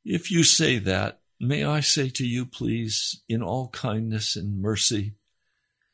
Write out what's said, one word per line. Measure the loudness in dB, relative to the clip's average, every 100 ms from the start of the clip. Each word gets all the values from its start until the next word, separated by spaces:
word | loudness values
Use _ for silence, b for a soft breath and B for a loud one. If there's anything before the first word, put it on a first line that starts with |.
If | -4 -4 0
you | 4
say | 6 6 4 2
that, | 2 0 0 -4 _ _
may | -2 0 0
I | 0
say | 2 2 0
to | -2 -2
you, | -2 -4
please, | -4 -2 -2 -2 -2 -4 -6 -4
in | -2
all | -2 -4 -4
kindness | -6 -4 -2 -2 -2 -2 -4
and | -4 -2
mercy, | 0 2 2 0 -4 -8 _ _ _ _ _ _ _